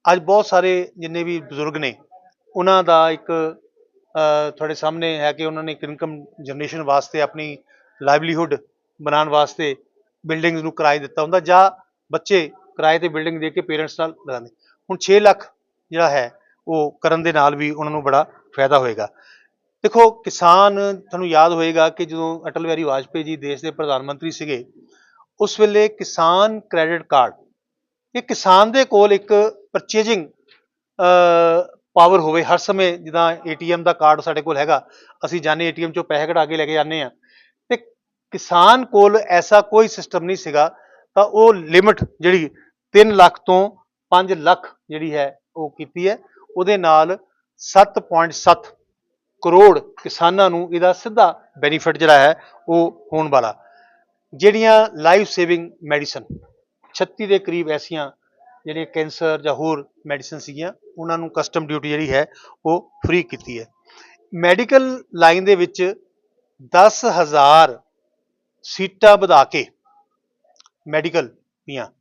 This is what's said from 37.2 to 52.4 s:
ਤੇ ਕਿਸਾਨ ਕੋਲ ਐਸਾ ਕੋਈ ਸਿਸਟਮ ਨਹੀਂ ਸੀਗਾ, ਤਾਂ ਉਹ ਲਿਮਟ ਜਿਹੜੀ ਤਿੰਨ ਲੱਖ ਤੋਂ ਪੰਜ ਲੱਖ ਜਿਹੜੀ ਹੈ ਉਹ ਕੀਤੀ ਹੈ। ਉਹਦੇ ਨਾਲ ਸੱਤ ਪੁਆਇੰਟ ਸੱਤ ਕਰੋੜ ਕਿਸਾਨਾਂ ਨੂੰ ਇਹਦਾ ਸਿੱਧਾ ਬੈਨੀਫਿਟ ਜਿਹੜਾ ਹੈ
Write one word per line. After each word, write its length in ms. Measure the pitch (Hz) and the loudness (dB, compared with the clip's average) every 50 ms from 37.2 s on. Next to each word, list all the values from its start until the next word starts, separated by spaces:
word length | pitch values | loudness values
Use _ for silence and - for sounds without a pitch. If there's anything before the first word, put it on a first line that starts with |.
| _ _ _ _ _ _ _ _ _ - | _ _ _ _ _ _ _ _ _ -8
ਤੇ 80 | 240 - _ _ _ _ _ _ _ _ _ _ | -8 -8 _ _ _ _ _ _ _ _ _ _
ਕਿਸਾਨ 540 | - 185 - - 175 175 175 202 233 262 254 | -16 -14 -8 0 2 4 6 6 6 4 2
ਕੋਲ 320 | 254 - 202 202 208 208 220 | 0 4 4 6 6 4 2
ਐਸਾ 440 | - - 180 175 - - 214 208 | -2 0 -2 -2 0 4 4 4
ਕੋਈ 260 | 202 208 208 220 220 214 | 4 4 2 2 2 2
ਸਿਸਟਮ 360 | - - 165 - - 180 165 | 0 -12 -14 -8 -8 -8 -6
ਨਹੀਂ 140 | 175 190 175 | -6 -8 -8
ਸੀਗਾ, 380 | - 165 143 147 151 165 - _ _ _ _ _ _ _ - | -8 -4 0 0 0 0 -2 _ _ _ _ _ _ _ 0
ਤਾਂ 80 | 196 208 | 0 0
ਉਹ 300 | 208 - 214 220 226 214 | 2 4 4 4 4 4
ਲਿਮਟ 500 | 185 160 151 165 180 190 214 208 - - - _ - | 2 -2 0 2 4 4 4 2 0 -2 -12 _ -2
ਜਿਹੜੀ 280 | 160 180 185 180 156 143 _ _ _ _ _ _ _ _ | 0 2 2 2 0 -4 _ _ _ _ _ _ _ _
ਤਿੰਨ 240 | - 202 214 220 208 | 4 6 6 6 6
ਲੱਖ 240 | 190 180 170 - - - | 6 6 6 6 0 -2
ਤੋਂ 260 | - 185 185 196 214 - _ _ _ _ _ _ - | 0 2 2 2 0 -4 _ _ _ _ _ _ 0
ਪੰਜ 240 | 185 180 185 185 190 | 0 0 0 0 -4
ਲੱਖ 420 | 160 147 165 185 180 - - - _ _ - | -2 0 0 0 0 -2 -20 -20 _ _ -14
ਜਿਹੜੀ 260 | 151 156 160 160 151 | -12 -10 -8 -6 -4
ਹੈ 240 | 147 139 139 139 _ _ _ - | -4 -4 -6 -6 _ _ _ -14
ਉਹ 140 | 165 156 147 | -12 -12 -12
ਕੀਤੀ 400 | _ - 156 139 - 175 180 190 | _ -14 -18 -16 -10 -4 -4 -4
ਹੈ। 80 | 220 254 _ _ _ _ _ _ - 180 | -4 -4 _ _ _ _ _ _ -6 -4
ਉਹਦੇ 200 | 185 185 208 196 | -2 0 0 0
ਨਾਲ 400 | 175 165 156 156 160 170 185 208 _ _ _ _ _ _ _ _ | 2 4 4 4 4 2 -2 -8 _ _ _ _ _ _ _ _
ਸੱਤ 420 | - - - 190 208 202 - 214 | -10 0 4 4 4 4 2 -8
ਪੁਆਇੰਟ 340 | - - 175 165 165 165 147 | -6 -4 -2 -2 -2 -2 -4
ਸੱਤ 320 | - - 180 170 - - - - _ _ _ _ _ _ _ _ _ _ _ _ - - | -2 2 2 2 2 0 -20 -20 _ _ _ _ _ _ _ _ _ _ _ _ -6 -2
ਕਰੋੜ 360 | 175 170 185 208 208 175 143 | 4 6 8 10 8 8 6
ਕਿਸਾਨਾਂ 680 | - - - - - 180 - - 170 170 185 196 196 185 | -2 -10 -20 -18 -18 -14 -8 -2 0 0 2 2 2 2
ਨੂੰ 240 | 170 170 180 170 175 | 0 -2 -8 -6 -4
ਇਹਦਾ 200 | 170 175 180 180 | 0 0 0 0
ਸਿੱਧਾ 480 | - - 240 214 233 208 170 160 - _ _ _ 139 | -2 -6 -6 2 2 2 2 2 -2 _ _ _ -6
ਬੈਨੀਫਿਟ 380 | 139 143 156 156 - 165 151 147 | -4 -4 -4 -2 -4 -4 -2 0
ਜਿਹੜਾ 220 | 165 156 151 139 | 4 6 6 6
ਹੈ 240 | 135 147 160 - | 6 4 2 0